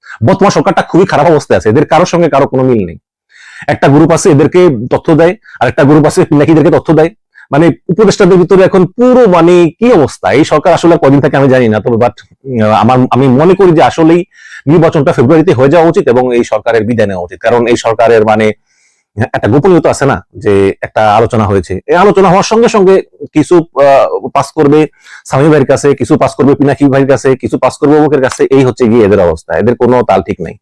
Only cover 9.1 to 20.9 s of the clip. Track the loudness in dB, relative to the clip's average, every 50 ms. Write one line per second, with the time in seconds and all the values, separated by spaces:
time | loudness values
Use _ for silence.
9.1 | 4 4 4 4 2 2 2 2 4 2 2 0 -2 _ 0 0 2 2 0 -2
10.1 | -4 -6 -4 -2 0 0 0 0 -2 -2 0 0 0 2 2 0 2 2 2 2
11.1 | 2 2 0 0 0 0 0 2 2 2 2 0 0 -2 -2 -2 -2 0 -2 -2
12.1 | -4 -8 -18 _ _ _ _ -8 -4 -2 0 0 2 2 2 2 2 0 0 0
13.1 | 0 0 0 2 2 2 2 0 2 2 2 2 4 2 2 0 0 0 0 2
14.1 | 2 0 -2 -6 _ -20 -20 -20 -20 -8 -4 0 2 2 2 2 0 0 -2 -2
15.1 | 0 0 0 2 2 2 2 0 0 0 0 2 2 2 2 2 0 0 0 2
16.1 | 0 0 0 0 -2 -2 -2 -2 -4 -4 -4 -2 -2 -2 -2 -2 -2 -2 -2 -4
17.1 | -4 -10 -12 -12 -14 -6 -4 -2 0 0 0 0 -2 -2 -2 -4 -2 0 2 2
18.1 | 2 2 2 2 0 0 0 -2 -4 -6 _ _ _ _ _ _ _ _ _ _
19.1 | _ -8 -6 -6 -6 -6 -2 -2 0 0 2 2 2 2 0 -2 -2 -2 -2 -4
20.1 | -4 -4 -8 _ _ -8 -4 -2 0 0 0 -2 -4 -6 -12 -8